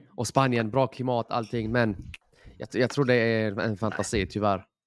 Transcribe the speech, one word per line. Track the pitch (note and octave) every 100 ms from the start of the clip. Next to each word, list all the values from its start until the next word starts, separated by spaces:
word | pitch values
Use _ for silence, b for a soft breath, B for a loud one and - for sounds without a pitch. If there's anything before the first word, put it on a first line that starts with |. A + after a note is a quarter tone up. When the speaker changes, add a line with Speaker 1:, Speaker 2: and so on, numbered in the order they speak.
| - -
Speaker 1:
Och | A#2
Spanien, | C#3 C3+ A#2+ A2
bra | B2 C3
klimat, | - B2+ A#2+ A2+
allting. | A#2+ A2 A#2+ G#2+
Men | B2 A2+ F#2+ - - _ b b b
jag, | B2
jag | G#2+ B2
tror | - C3
det | B2
är | A2+ A2+ A2 G2+
en | A2 G#2
fantasi, | A2 - G2+ A2
Speaker 2:
Nej. | F#2
Speaker 1:
tyvärr. | G#2 G#2 F#2+ - _